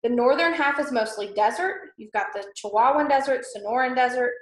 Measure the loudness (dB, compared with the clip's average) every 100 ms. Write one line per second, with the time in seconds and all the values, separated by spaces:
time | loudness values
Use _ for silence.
0 | 0 2 4 4 2 2 0 0 -2 -2
1 | -2 -4 -6 0 0 2 -4 -4 -14 _
2 | -6 -4 -4 -8 -12 -12 -2 4 4 4
3 | 2 2 2 -2 -4 -10 -4 -2 0 2
4 | 0 2 -2 -4